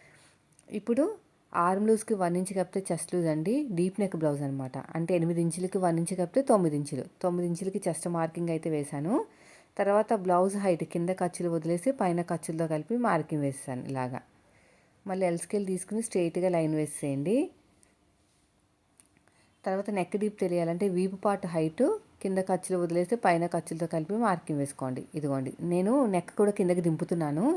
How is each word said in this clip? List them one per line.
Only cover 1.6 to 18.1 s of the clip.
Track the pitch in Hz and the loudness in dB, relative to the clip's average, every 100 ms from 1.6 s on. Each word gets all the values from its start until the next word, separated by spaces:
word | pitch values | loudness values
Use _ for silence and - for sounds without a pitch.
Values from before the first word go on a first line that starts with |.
| 175 190 214 | 2 4 4
లూజ్కి | 214 214 202 | 2 2 0
వన్ | 175 175 | 2 0
ఇంచ్ | 185 | -2
కాకపోతే | 190 180 196 | -2 -2 -4
చెస్ట్ | 190 165 - | -2 -4 -2
లూజ్ | 180 165 | 0 2
అండి, | 151 165 269 285 | 0 0 0 0
డీప్ | 175 185 190 | 0 0 0
నెక్ | 196 170 | -2 0
బ్లౌజ్ | 156 143 | 0 0
అనమాట. | 139 135 131 135 - | -2 -4 -6 -8 -6
అంటే | 160 165 175 | -4 0 2
ఎనిమిది | 165 170 | 2 2
ఇంచులకి | 170 170 185 196 | 0 -2 -4 0
వన్ | 180 165 | 2 2
ఇంచ్ | 170 | 0
కాకపోతే | 185 175 262 | -2 0 2
తొమ్మిది | 277 214 170 147 | 4 4 4 0
ఇంచులు, | 147 131 - - | -2 -6 -8 -4
తొమ్మిది | 180 175 175 | -2 0 -2
ఇంచులకి | 170 190 190 | -2 -4 -4
చెస్ట్ | 180 160 180 | -2 -2 -2
మార్కింగ్ | 170 160 170 170 | -2 -2 -2 -2
అయితే | 160 165 | -2 0
వేశాను. | 151 143 143 156 285 440 - - - _ - | -2 -2 -4 0 0 -2 -10 -20 -20 _ -2
తర్వాత | 196 208 214 220 | 2 4 4 0
బ్లౌజ్ | 185 180 190 202 | 4 4 4 2
హైట్ | 196 170 165 | 2 0 0
కింద | 175 170 185 | -2 0 0
ఖర్చులు | 180 - 175 | -2 -2 -2
వదిలేసి | 165 165 175 254 | 0 0 0 0
పైన | 269 190 170 | 0 0 0
ఖర్చులతో | 170 165 - 160 165 | -2 -4 -4 -2 -2
కలిపి | 156 151 240 | -2 -2 -2
మార్కింగ్ | 233 170 151 151 139 | 2 0 0 -2 -2
వేసాను | 135 - 127 120 | -4 -6 -8 -6
ఇలాగా. | 131 127 131 - _ _ _ _ _ _ _ 190 | -4 -4 -6 -12 _ _ _ _ _ _ _ -6
మళ్ళీ | 190 185 | 0 0
ఎల్ | 170 | 0
స్కేల్ | - 208 196 | -2 -2 -2
తీసుకుని | 185 - 214 | -4 -4 -6
స్ట్రెయిట్‌గా | 226 190 170 175 185 | -2 0 0 0 2
లైన్ | 170 156 156 | 2 2 0
వేసేయండి. | 151 - 143 139 151 247 359 - _ _ _ _ _ | -2 -4 -4 -2 0 0 0 -6 _ _ _ _ _